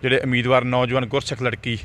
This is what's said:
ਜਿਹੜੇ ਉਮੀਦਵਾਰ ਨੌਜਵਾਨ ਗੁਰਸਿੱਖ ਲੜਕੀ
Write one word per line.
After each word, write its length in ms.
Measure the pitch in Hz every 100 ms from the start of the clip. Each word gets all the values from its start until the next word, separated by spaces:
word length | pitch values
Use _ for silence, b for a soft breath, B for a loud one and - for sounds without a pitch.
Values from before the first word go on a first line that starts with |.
ਜਿਹੜੇ 180 | 131 131
ਉਮੀਦਵਾਰ 440 | 135 123 123 127
ਨੌਜਵਾਨ 420 | 123 127 127 127 123
ਗੁਰਸਿੱਖ 380 | 135 - 139
ਲੜਕੀ 340 | 123 - - 113